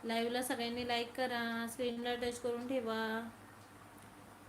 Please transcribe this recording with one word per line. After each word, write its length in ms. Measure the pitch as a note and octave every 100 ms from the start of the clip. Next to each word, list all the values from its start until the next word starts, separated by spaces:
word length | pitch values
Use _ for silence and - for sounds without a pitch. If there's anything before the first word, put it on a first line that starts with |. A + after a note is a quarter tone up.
लाईव्हला 400 | A3+ A3+ A#3 B3
सगळ्यांनी 440 | B3+ B3+ A#3 A#3+ A#3+
लाईक 260 | A#3 A#3 -
करा, 520 | B3+ A#3+ A#3 A3+ A#3
स्क्रीनला 460 | A#3 B3 A#3 A#3+ A#3+
टच 260 | A#3+ A#3+
करून 260 | B3+ A#3+ B3
ठेवा. 640 | C4 A3+ A3 A3 A3 A#3 - - - - - - - - - - -